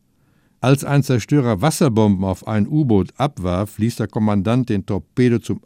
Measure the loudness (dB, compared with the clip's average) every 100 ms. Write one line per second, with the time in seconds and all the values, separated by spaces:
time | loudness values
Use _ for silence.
0 | _ _ _ _ _ _ 0 0 2 -2
1 | 0 -2 0 0 2 0 0 0 0 2
2 | 2 2 0 -4 -4 -2 0 0 2 2
3 | 0 -2 -6 -4 -4 -2 -4 -4 -4 -2
4 | -6 -2 0 0 0 0 0 -4 -4 -6
5 | -6 0 2 0 -2 -8